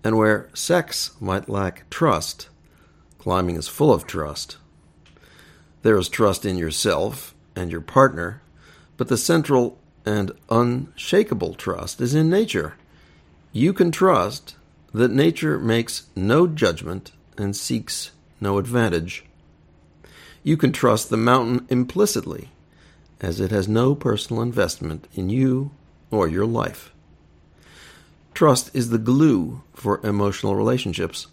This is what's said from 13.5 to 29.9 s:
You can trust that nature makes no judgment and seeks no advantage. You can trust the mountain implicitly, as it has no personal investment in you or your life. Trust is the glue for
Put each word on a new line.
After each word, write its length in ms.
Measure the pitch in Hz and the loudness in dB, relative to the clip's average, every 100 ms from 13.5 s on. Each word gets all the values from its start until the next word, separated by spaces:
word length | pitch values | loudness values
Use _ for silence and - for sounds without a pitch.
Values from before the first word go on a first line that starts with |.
You 220 | 107 156 | 0 0
can 180 | 190 175 | 4 2
trust 640 | 160 185 135 90 - - - _ _ _ | 4 4 4 0 -6 -16 -20 _ _ _
that 180 | 107 123 | 2 2
nature 480 | 117 160 160 156 147 | 4 2 2 -2 -2
makes 480 | 113 113 117 - - - | 0 0 -2 -10 -10 -4
no 320 | 98 143 180 | 2 4 2
judgment 640 | 151 104 78 78 92 - _ _ - | 2 0 0 -8 -10 -12 _ _ -8
and 180 | 101 101 | -6 -6
seeks 560 | - 120 - - - _ _ _ | -6 -6 -6 -10 -10 _ _ _
no 160 | 101 101 | -2 -2
advantage. 680 | 98 120 113 85 87 - - _ _ _ _ _ _ _ - - - - | 0 0 2 0 -4 -12 -16 _ _ _ _ _ _ _ -20 -20 -20 -8
You 140 | - 156 | -2 2
can 140 | 131 | 2
trust 380 | - 123 110 - | 2 2 2 0
the 80 | 113 | 0
mountain 480 | 117 127 117 123 - | 4 2 2 -2 0
implicitly, 840 | 127 127 180 208 - - - - _ _ _ _ _ _ _ | 0 0 0 0 0 -6 -12 -14 _ _ _ _ _ _ _
as 180 | 92 85 | -6 -4
it 100 | 95 | 0
has 160 | 104 95 | 0 2
no 280 | 110 127 143 | 2 2 2
personal 460 | 123 107 - 113 | 0 -2 -2 -4
investment 680 | 120 117 87 - 82 78 - | -2 0 -2 -2 -8 -8 -10
in 160 | - 92 | -8 -2
you 420 | 120 131 127 143 - _ _ _ | 0 0 0 -4 -12 _ _ _
or 160 | 110 85 | 0 0
your 180 | 85 110 | 0 -2
life. 480 | 117 85 - - _ _ _ _ _ _ _ - - - - _ _ _ | -2 -4 -6 -20 _ _ _ _ _ _ _ -20 -20 -20 -20 _ _ _
Trust 360 | - 156 127 - | 2 4 4 0
is 160 | 131 117 | -4 0
the 80 | 117 | 0
glue 680 | 113 131 156 104 80 123 - | 2 4 4 4 -2 -10 -18
for 320 | - 104 | -6 -2